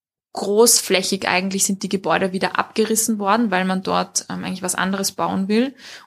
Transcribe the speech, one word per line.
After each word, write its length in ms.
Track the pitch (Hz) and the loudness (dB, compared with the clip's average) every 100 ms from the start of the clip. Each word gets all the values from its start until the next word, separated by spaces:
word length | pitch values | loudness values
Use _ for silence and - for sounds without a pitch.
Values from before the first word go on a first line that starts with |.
| _ _ _ - | _ _ _ -8
großflächig, 920 | 196 208 233 - - 185 190 190 - | 0 4 6 4 2 0 0 -2 0
eigentlich 360 | 180 190 196 | 0 0 -2
sind 180 | - 190 | 0 -2
die 80 | 190 | -2
Gebäude 440 | 196 160 175 190 | -2 0 0 0
wieder 260 | 185 185 - | -2 -2 -2
abgerissen 600 | - - 214 220 - 214 | -2 0 0 0 0 0
worden, 320 | 196 226 226 | 0 2 2
weil 120 | 185 | 2
man 200 | 185 185 | 0 -2
dort, 420 | 185 180 185 - - | 0 -2 -2 -6 -6
ähm, 140 | 180 | -8
eigentlich 180 | 185 185 | -6 -6
was 140 | 185 - | -4 -2
anderes 380 | 185 196 190 | -2 -2 -4
bauen 340 | - 170 190 190 | -2 -2 0 2
will. 260 | 220 269 - - - | 2 0 -4 -18 -20